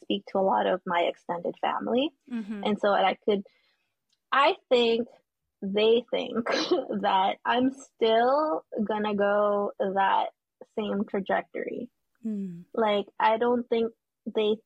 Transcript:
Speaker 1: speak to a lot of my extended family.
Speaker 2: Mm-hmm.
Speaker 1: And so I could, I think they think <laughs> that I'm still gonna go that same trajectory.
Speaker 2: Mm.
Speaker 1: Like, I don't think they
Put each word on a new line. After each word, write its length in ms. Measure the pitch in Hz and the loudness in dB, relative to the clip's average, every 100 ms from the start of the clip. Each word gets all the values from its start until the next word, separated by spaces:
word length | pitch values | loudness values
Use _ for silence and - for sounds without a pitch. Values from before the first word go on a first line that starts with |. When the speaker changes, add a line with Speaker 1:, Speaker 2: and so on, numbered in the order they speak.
Speaker 1:
speak 240 | - 202 - | -6 -8 -4
to 60 | 196 | -2
a 40 | |
lot 240 | 190 185 196 | 0 2 0
of 140 | 185 185 | -2 -2
my 140 | 170 | -2
extended 520 | 170 - - 170 165 - | -2 -4 -8 -6 -6 -6
family. 500 | 156 214 208 240 311 _ - | -4 -4 -2 -2 -2 _ -12
Speaker 2:
Mm-hmm. 300 | 233 202 208 | -10 -8 -6
Speaker 1:
And 140 | 208 202 | -4 0
so 100 | 202 | 0
I 240 | 196 190 - | 2 0 0
could, 180 | - 202 - _ _ _ _ _ _ _ - | -2 -2 -4 _ _ _ _ _ _ _ -2
I 220 | 262 302 381 - | 2 2 2 0
think 400 | 247 233 226 233 - _ _ _ - | 2 4 0 -2 -10 _ _ _ -10
they 420 | 196 202 220 233 - | -4 2 4 4 2
think 360 | - - 226 - | -6 -4 -4 -2
<laughs> 540 | - 320 330 - 202 | -2 0 -2 -2 -2
that 340 | 202 190 196 - | 0 2 2 -2
I'm 280 | - 240 262 | -2 0 0
still 920 | 269 - - 226 226 247 285 311 - - - 208 | -2 -12 0 2 4 4 2 0 -2 -6 -6 -4
gonna 280 | 214 214 | -2 -2
go 580 | 202 202 208 208 202 202 - | 0 2 2 2 2 -2 -2
that 480 | 196 190 196 208 - - _ - - - | -2 0 2 0 -2 -8 _ -20 -12 -8
same 260 | 202 202 220 | -4 -4 -2
trajectory. 800 | 202 190 190 - - - - 247 _ _ _ | -4 -2 -2 -4 -8 -8 -8 -12 _ _ _
Speaker 2:
Mm. 380 | 220 202 196 170 175 | -8 -6 -8 -10 -10
Speaker 1:
Like, 320 | 233 214 202 196 - | -2 0 0 -4 -2
I 200 | 220 220 | 0 2
don't 300 | 240 247 240 | 0 0 0
think 240 | 233 226 - _ _ 220 | -2 -2 -6 _ _ -8
they 300 | 220 208 220 | -2 0 -2